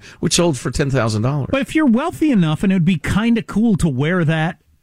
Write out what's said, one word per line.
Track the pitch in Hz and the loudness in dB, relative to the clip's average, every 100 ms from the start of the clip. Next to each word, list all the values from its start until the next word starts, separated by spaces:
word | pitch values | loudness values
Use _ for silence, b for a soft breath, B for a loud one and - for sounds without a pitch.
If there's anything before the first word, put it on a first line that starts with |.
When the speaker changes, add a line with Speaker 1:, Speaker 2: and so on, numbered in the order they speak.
| B B | B B
Speaker 1:
which | - | -2
sold | - 175 135 | 2 2 0
for | - | -4
ten | - 139 | -2 -2
thousand | 131 113 107 | 0 0 0
dollars. | 120 147 131 | -2 -2 -2
Speaker 2:
But | 269 | -2
if | - | -2
you're | 311 311 | 0 2
wealthy | 226 320 - 311 | 2 0 -2 0
enough, | 233 160 151 | 2 2 0
and | 208 | 0
it | 190 | 2
would | |
be | 160 180 | 2 0
kinda | - 196 226 233 | 0 0 2 0
cool | - 196 233 190 | -2 -2 0 2
to | 165 | 0
wear | 123 147 180 156 | 0 -2 0 0
that | 160 160 - _ _ | 0 -2 -6 _ _